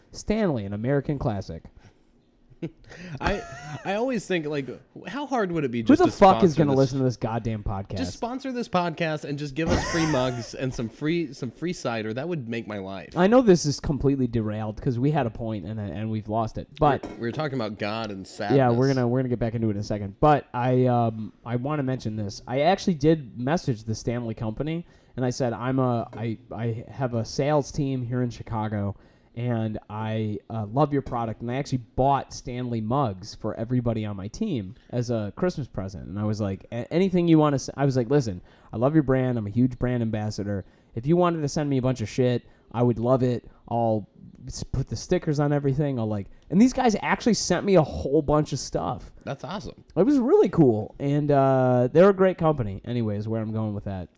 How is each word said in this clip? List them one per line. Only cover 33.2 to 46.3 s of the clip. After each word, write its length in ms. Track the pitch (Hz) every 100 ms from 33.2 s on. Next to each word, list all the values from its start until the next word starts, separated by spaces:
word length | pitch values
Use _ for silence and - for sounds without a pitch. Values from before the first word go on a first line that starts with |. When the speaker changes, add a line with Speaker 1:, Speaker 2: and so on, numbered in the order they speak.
| 101 -
Speaker 1:
for 180 | 110 -
everybody 500 | 113 127 117 113 107
on 120 | 101
my 100 | 98
team 480 | - 220 135 95 113 _
as 200 | 120 120
a 220 | 117 101 -
Christmas 320 | 180 170 123
present. 400 | - 95 90 64
And 100 | 98
I 60 | 107
was 160 | 107
like, 260 | 101 95 -
"A-, 200 | 117 -
anything 360 | 165 190 180 170
you 100 | 160
wanna 160 | 151 139
s-," 160 | - -
I 80 | 131
was 120 | 127
like, 140 | 117
"Listen, 300 | 143 113 87 - - -
I 60 | 110
love 160 | 131 160
your 100 | 131
brand. 340 | 131 127 120
I'm 80 | 104
a 40 |
huge 280 | 110 127 123
brand 240 | 123 123
ambassador. 640 | 113 107 107 104 101 101 - _ _ -
If 100 | 139
you 100 | 175
wanted 260 | 175 165
to 60 | 143
send 220 | 165 143
me 80 | 135
a 40 |
bunch 180 | 123 127
of 80 | 107
shit, 340 | - 123 120 - - _
I 100 | 110
would 160 | 123 113
love 240 | 117 131
it. 260 | 127 120 - - -
I'll 400 | 117 113 110 95 - - - 127
s-, 160 | - -
put 240 | - 135
the 80 | 117
stickers 420 | - 180 - 143
on 140 | 143
everything. 480 | 143 143 135 143 127
I'll, 80 | 110
like," 180 | 104 98